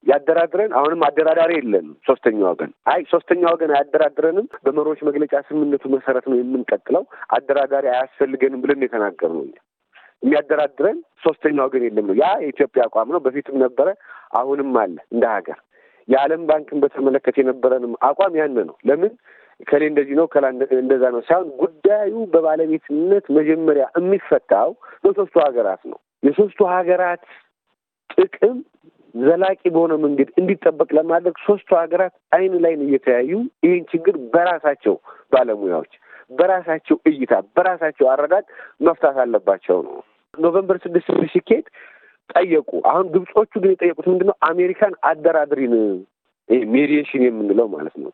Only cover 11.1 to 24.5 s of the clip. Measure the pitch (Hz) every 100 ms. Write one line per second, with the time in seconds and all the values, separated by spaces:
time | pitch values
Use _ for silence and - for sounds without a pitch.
11.1 | _ 165 151 156 143 131 135 120 107 101
12.1 | 98 160 214 151 - 139 - 117 110 110
13.1 | 170 131 135 - 135 127 123 156 196 -
14.1 | - - - 131 139 139 123 101 80 -
15.1 | 117 117 104 82 73 _ _ _ _ -
16.1 | 131 143 160 165 156 147 151 143 - 139
17.1 | 135 - 127 131 127 127 127 123 117 127
18.1 | 143 196 165 151 123 85 71 110 147 196
19.1 | 240 _ - _ _ - 147 151 147 139
20.1 | 139 165 147 139 127 131 131 131 135 127
21.1 | 120 113 170 175 131 170 160 196 208 202
22.1 | 220 214 165 160 156 160 156 - 147 170
23.1 | 202 - 143 151 160 160 147 131 170 180
24.1 | 196 - 143 _